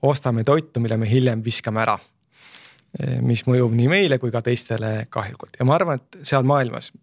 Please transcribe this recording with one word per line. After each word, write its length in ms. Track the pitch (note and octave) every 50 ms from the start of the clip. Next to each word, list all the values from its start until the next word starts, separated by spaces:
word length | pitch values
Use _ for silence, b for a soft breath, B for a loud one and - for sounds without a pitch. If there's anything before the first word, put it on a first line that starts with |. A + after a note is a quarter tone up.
ostame 420 | - C#3 C#3+ C#3 - B2+ A#2 A2+ A2+
toitu, 360 | C#3 C#3+ D#3+ D#3+ - - A#2+
mille 160 | A#2 A2 A2+
me 100 | A2 A2+ G#2
hiljem 320 | A#2 C3 B2+ B2+ A2+ A2+ A2
viskame 360 | A#2 A2+ - - A2+ G#2+ A2
ära, 180 | A2+ A2+ G#2 - - _ _ _ _ _ B B B B B B B B B B B _ - -
eh, 200 | C#3 C3+ B2+ B2
mis 240 | B2 B2 A#2 A2 -
mõjub 260 | C3 B2+ B2+ B2 A2+ A2+
nii 140 | A#2 A#2+ C3+
meile 300 | F3 G3 G3 D#3 C3+ B2+
kui 120 | B2+ A#2
ka 100 | A2+ A#2
teistele 640 | A2+ B2 B2 A#2+ - - A#2 G#2+ A2 A2 G#2+ A2 A#2 -
kahjulikult. 460 | - A#2 G2+ G2 - - - - - -
Ja 60 | B2+
ma 100 | B2+ D3+
arvan, 220 | E3+ F#3 E3+ C#3 B2+
et 180 | - _ - F#3
seal 200 | - - D3 C3+ B2+
maailmas 480 | C3+ C#3+ C#3 C3 A#2 A#2 A#2+ - - - _